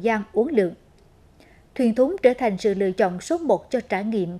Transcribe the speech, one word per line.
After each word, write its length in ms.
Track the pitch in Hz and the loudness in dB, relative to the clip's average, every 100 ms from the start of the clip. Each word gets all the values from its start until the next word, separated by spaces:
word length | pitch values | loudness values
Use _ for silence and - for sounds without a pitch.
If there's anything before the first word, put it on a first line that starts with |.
Giang 180 | 214 220 202 | -2 -2 -2
uốn 160 | - 262 | -2 0
lượn. 220 | 254 180 - _ _ _ _ _ _ - _ _ | 2 0 -2 _ _ _ _ _ _ -20 _ _
Thuyền 200 | - 240 | -2 0
thúng 220 | 226 269 381 | 2 0 2
trở 120 | 247 247 | 2 2
thành 200 | 247 190 | -2 0
sự 160 | 214 | -2
lựa 160 | 196 196 | 0 0
chọn 300 | 185 190 180 | 2 0 0
số 180 | - 339 | -4 -4
một 320 | 302 185 - | 0 0 0
cho 100 | 247 | -6
trải 240 | - 190 | -4 -4
nghiệm 340 | 214 220 170 | -2 -4 -4